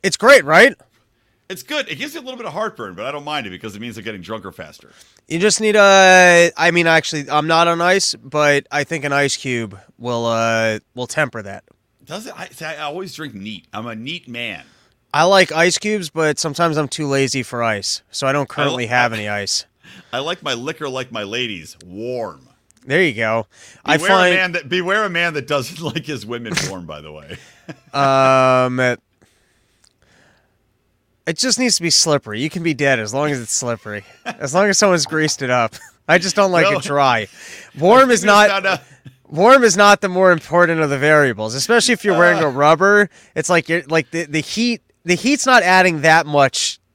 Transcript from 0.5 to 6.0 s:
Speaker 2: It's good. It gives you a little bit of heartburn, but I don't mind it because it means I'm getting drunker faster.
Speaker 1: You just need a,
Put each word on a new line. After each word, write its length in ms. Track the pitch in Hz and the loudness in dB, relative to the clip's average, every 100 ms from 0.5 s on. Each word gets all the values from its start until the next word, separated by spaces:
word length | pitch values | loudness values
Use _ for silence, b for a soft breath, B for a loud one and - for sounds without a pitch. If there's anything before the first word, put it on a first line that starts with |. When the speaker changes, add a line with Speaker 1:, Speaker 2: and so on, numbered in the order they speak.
| 160 254 - _ _ _ _ _ _ _ | 6 6 4 _ _ _ _ _ _ _
Speaker 2:
It's 140 | 190 | -14
good. 260 | - 302 262 | -8 -8 -6
It 80 | 151 | -8
gives 200 | 262 330 | -10 -10
you 40 | |
a 40 | |
little 140 | 262 254 | -14 -12
bit 100 | 214 | -10
of 60 | |
heartburn, 420 | 151 214 - 107 90 | -8 -8 -8 -14 -10
but 100 | 120 | -10
I 60 | |
don't 120 | 147 | -10
mind 220 | 147 151 107 | -8 -8 -8
it 60 | |
because 240 | 92 110 101 | -12 -14 -14
it 40 | |
means 180 | 120 110 | -14 -12
I'm 60 | |
getting 180 | 110 104 | -12 -12
drunker 300 | 90 110 92 | -12 -12 -12
faster. 400 | - 78 - _ b b b _ | -16 -20 -20 _ b b b _
Speaker 1:
You 100 | 165 | -2
just 240 | 202 202 | -2 0
need 140 | 220 208 | 0 4
a, 760 | 202 196 | 6 8